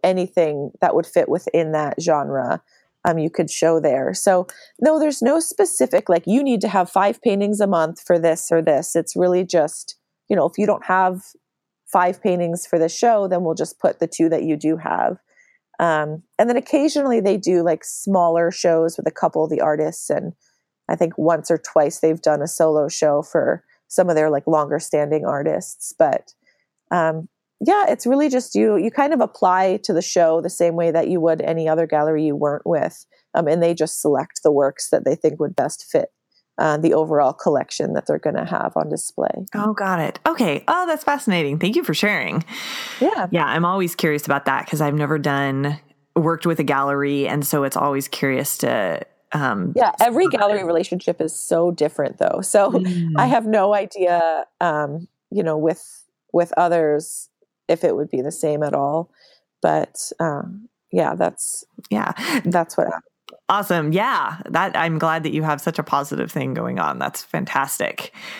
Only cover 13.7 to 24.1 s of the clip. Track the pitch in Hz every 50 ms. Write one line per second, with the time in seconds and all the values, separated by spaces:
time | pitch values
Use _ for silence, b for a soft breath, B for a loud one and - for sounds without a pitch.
13.7 | - _ - 180 - - 170 165 - - 165 165 165 156 - 156 156 147 151 156
14.7 | 160 175 160 - - - - - 185 - _ b b b b b b b b b
15.7 | _ - 170 170 160 151 151 151 151 160 - _ _ - 208 240 240 240 240 -
16.7 | - 302 277 311 - 294 277 269 247 226 196 202 190 208 196 - 185 175 165 175
17.7 | 160 160 - - - - - 202 196 185 175 170 165 170 170 170 - - - 180
18.7 | 165 160 165 160 160 - - 160 - - - 160 - 160 156 160 160 - - 160
19.7 | 151 151 156 156 165 - - - 147 147 - 170 175 _ _ _ _ _ _ _
20.7 | _ _ _ - - - 185 165 165 - 156 165 170 151 156 - 170 156 - -
21.7 | - 160 151 143 - - - 160 160 165 - 160 151 147 143 143 - - 165 160
22.7 | 156 151 147 139 - - - 151 143 147 147 - - 165 - - 156 170 - _
23.7 | _ _ _ - - - 185 180